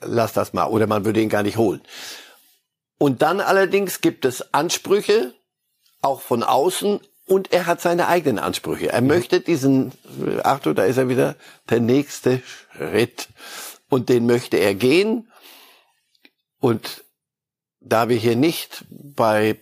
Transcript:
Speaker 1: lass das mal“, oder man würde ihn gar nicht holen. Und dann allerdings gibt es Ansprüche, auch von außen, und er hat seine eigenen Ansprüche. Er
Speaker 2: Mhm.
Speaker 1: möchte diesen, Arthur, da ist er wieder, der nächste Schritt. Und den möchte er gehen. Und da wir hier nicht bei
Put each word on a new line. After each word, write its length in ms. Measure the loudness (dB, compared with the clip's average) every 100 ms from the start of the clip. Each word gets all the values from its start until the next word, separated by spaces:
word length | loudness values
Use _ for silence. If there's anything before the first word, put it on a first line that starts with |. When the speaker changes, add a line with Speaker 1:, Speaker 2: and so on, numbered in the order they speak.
Speaker 1:
lass 320 | -6 -2 0
das 200 | -2 -4
mal“, 140 | -2 0
oder 200 | 0 0
man 180 | 0
würde 160 | 0 0
ihn 80 | 0
gar 140 | 0
nicht 140 | -2 0
holen. 240 | 0 -2 -10 -20 -18 -18 -20 _ _ _ _ _ _ -2
Und 240 | 0 2
dann 180 | 0 0
allerdings 600 | 0 2 2 0 -2 -2
gibt 240 | -2 0
es 300 | -4 -4 -4
Ansprüche, 800 | -2 -2 -4 0 0 2 0 0 -8 _ _ _ _ _ _
auch 180 | -2 -2
von 220 | -2 -2
außen, 580 | 2 2 2 0 -2 -2 -6 _ 0
und 220 | 0 2
er 140 | -2 0
hat 140 | -2
seine 280 | 0 0 2
eigenen 320 | 2 0 -2
Ansprüche. 480 | -2 -6 -6 -4 -2
Er 120 | 2
Speaker 2:
Mhm. 40 | 2
Speaker 1:
möchte 340 | 2 2 -2
diesen, 520 | 0 0 2 2 0 -6 -18 -10 -6 -2
Arthur, 320 | -2 -2 -2
da 80 | 0
ist 140 | 0 2
er 120 | 0
wieder, 280 | 0 -2 -4 -16 -16 -2
der 100 | 0
nächste 640 | 2 0 0 -4 -2 -2 -4 -20 -20
Schritt. 540 | -12 -4 0 0 -4 -16 -18 -20 -16 -16 -16 -2
Und 200 | -2 2
den 180 | 2 4
möchte 300 | 0 0 0
er 180 | 0
gehen. 560 | 2 2 2 2 -2 -6 _ -20 -20 -20 _ _ _ _ _ _ _ _ _
Und 460 | -2 -2 -6 -16 -20 _ _ _ _ _ _ _
da 280 | -2 0 2
wir 80 | 0
hier 180 | 0
nicht 500 | 2 0 -2 -8 -16 -20
bei 640 | -20 -12 -2 2 2 2 -2